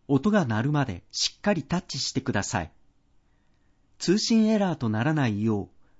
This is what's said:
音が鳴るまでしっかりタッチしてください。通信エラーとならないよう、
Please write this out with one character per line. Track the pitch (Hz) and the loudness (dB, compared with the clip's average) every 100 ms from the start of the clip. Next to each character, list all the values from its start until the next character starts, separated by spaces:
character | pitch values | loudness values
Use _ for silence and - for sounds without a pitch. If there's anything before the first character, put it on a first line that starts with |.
| - | -2
音 | 139 208 | 0 2
が | 208 135 | 2 2
鳴 | 107 | 0
る | 135 | 0
ま | 147 131 | 0 -2
で | 87 - | -6 -12
し | - - - | -6 -6 -2
っ | |
か | 208 | -2
り | 185 | -2
タ | - 175 | -2 -4
ッ | |
チ | - 135 | -4 -8
し | - | -4
て | 135 | -4
く | 131 | -2
だ | 104 | -4
さ | - 95 | -2 -4
い。 | 80 - _ _ _ _ _ _ _ _ _ _ _ _ | -6 -12 _ _ _ _ _ _ _ _ _ _ _ _
通 | - 208 | 0 0
信 | - 226 214 | 2 2 4
エ | 220 | 2
ラ | 196 | 0
ー | 156 | -2
と | 117 | -2
な | 107 | 0
ら | 139 | 0
な | 156 123 | 0 0
い | 104 | 0
よ | 110 104 | 0 0
う、 | 92 - - - | -4 -14 -20 -20